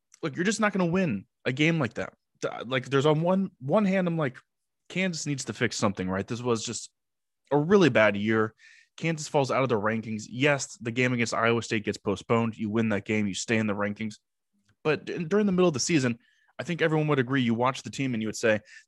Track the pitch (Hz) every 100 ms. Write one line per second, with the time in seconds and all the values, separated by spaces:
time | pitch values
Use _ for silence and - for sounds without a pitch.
0 | _ - 165 135 185 208 208 196 175 185
1 | 175 98 - _ - 131 156 165 120 92
2 | 92 _ _ - - 57 113 131 131 139
3 | 151 151 170 190 190 - 131 208 196 190
4 | 175 165 139 - _ _ _ _ _ 175
5 | 190 160 147 139 - 107 120 - 107 98
6 | 92 95 98 117 123 113 117 110 - _
7 | _ _ _ _ - 143 160 208 156 113
8 | 107 101 107 110 110 _ - - _ -
9 | 165 156 147 151 127 117 131 110 107 113
10 | 113 110 - 123 147 139 - - 120 117
11 | 127 123 113 - 113 117 - 113 104 101
12 | 107 95 - 117 117 110 107 113 110 98
13 | - 107 104 90 - 110 110 101 104 104
14 | 110 - _ _ _ _ _ _ 156 147
15 | - 151 160 202 208 180 180 147 - 165
16 | 127 117 _ _ _ - 113 170 165 156
17 | 151 139 120 135 120 113 127 131 117 123
18 | 135 113 110 - 113 107 - -